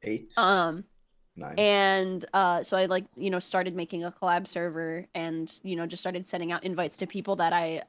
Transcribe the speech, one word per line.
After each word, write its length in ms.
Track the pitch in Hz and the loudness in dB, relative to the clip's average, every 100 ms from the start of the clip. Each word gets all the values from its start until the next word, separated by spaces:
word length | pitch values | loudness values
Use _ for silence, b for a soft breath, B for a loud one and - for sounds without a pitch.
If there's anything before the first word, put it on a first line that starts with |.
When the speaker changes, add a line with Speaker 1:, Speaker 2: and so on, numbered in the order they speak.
Speaker 1:
Eight? 300 | 104 113 - - | -6 -6 -2 2
Speaker 2:
Um, 460 | 185 196 165 160 - _ _ _ _ - | 4 6 2 -2 -10 _ _ _ _ -14
Speaker 1:
Nine. 240 | - - | -6 2
Speaker 2:
and, 640 | 208 202 196 190 190 185 - | 4 6 6 4 2 -4 -2
uh, 300 | 190 185 175 | 2 4 2
so 120 | 175 190 | 2 2
I, 80 | 190 | 2
like, 180 | 185 202 - | 2 -2 -6
you 140 | 190 | -2
know, 100 | 180 | -2
started 360 | - 185 185 180 | 0 0 0 -4
making 280 | 170 175 | -6 -6
a 80 | 175 | -8
collab 360 | - 180 175 190 | -2 2 2 0
server 580 | 175 175 160 165 160 190 | -4 -4 -4 -4 -6 -8
and, 380 | 175 165 160 160 - | -6 -4 -4 -6 -8
you 120 | 190 170 | -6 -4
know, 100 | 170 | -4
just 160 | 175 | -6
started 260 | 202 180 185 | -6 -6 -6
sending 240 | 180 170 | -6 -2
out 120 | 170 | -2
invites 340 | 185 175 165 - | -2 -2 -2 -4
to 100 | 185 | -8
people 280 | 202 185 190 | -6 -4 2
that 180 | 170 | 2
I 300 | 170 165 160 | 2 0 -4